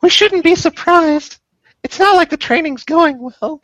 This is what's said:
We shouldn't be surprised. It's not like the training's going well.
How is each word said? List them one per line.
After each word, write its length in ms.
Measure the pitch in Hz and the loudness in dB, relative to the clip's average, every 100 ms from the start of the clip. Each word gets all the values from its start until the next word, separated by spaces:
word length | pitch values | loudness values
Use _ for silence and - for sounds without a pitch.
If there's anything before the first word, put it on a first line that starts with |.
We 80 | 359 | 2
shouldn't 340 | - 415 381 | 2 0 0
be 120 | 330 349 | 0 0
surprised. 800 | 330 - - 349 320 302 - - _ _ _ _ | -2 -4 2 2 2 -2 -6 -20 _ _ _ _
It's 160 | - - | -14 -2
not 160 | 381 381 | 2 4
like 140 | 339 | 2
the 80 | 294 | -4
training's 460 | - 240 311 262 | -2 -2 -2 -8
going 360 | - 320 330 262 | -4 0 0 0
well. 420 | 247 - 220 311 | -12 -10 -10 -8